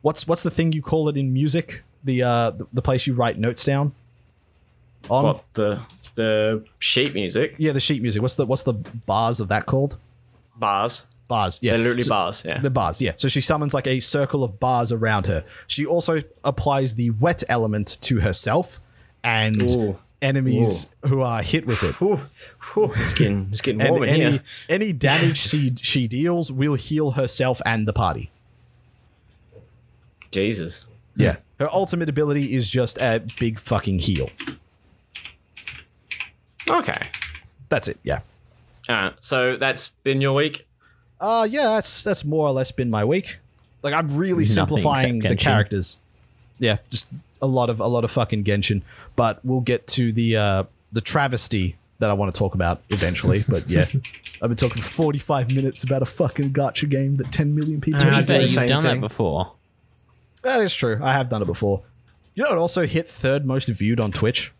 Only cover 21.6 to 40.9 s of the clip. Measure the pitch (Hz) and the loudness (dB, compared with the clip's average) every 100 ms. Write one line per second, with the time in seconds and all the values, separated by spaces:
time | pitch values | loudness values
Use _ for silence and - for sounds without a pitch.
21.6 | - 113 87 - 190 180 - _ - - | 0 -2 -2 0 0 0 -4 _ -20 -20
22.6 | - - 214 110 113 - 104 101 95 107 | -6 0 2 2 -2 2 2 0 -4 -4
23.6 | 139 110 139 165 131 151 123 139 - - | -4 0 2 2 2 2 2 0 -4 -18
24.6 | - 180 214 147 135 151 - 139 - 151 | -4 -2 -2 0 2 4 2 2 2 2
25.6 | 135 123 - 143 120 120 165 175 165 131 | 0 0 0 0 0 -2 0 0 -2 0
26.6 | 147 139 - 151 151 131 127 - 127 123 | 0 0 -2 -2 0 0 0 2 2 0
27.6 | - 113 107 107 95 64 - _ _ _ | 0 0 0 0 0 -2 -8 _ _ _
28.6 | _ _ _ _ _ - _ - _ - | _ _ _ _ _ -20 _ -20 _ -20
29.6 | - - _ _ - _ - 98 101 107 | -20 -20 _ _ -20 _ -8 -2 -2 -4
30.6 | 82 - - - _ - 95 - _ _ | -8 -12 -16 -20 _ 0 0 0 _ _
31.6 | 147 180 190 170 165 143 151 143 139 127 | -2 -2 -2 -2 -2 0 0 0 0 -2
32.6 | 113 127 117 - 127 113 113 - 117 107 | 0 0 0 0 0 0 -2 -4 -4 -2
33.6 | - 107 101 95 - 85 65 - - - | 0 0 0 0 0 -2 -4 -8 -12 -12
34.6 | _ _ _ _ _ - - - _ - | _ _ _ _ _ -16 -16 -20 _ -18
35.6 | - - - _ _ - - _ - - | -16 -16 -20 _ _ -12 -12 _ -20 -10
36.6 | - 339 - - - - - - - - | -2 0 0 -6 -8 -10 -10 -12 -20 -20
37.6 | - - - - - 69 - _ _ _ | -4 0 0 -4 -4 -4 -6 _ _ _
38.6 | _ _ - 113 95 - - 135 127 120 | _ _ -4 -2 -2 -6 -4 -2 0 0
39.6 | 135 131 - _ 135 135 139 139 156 151 | -2 -2 -8 _ -2 0 2 2 0 -4
40.6 | - _ _ | -18 _ _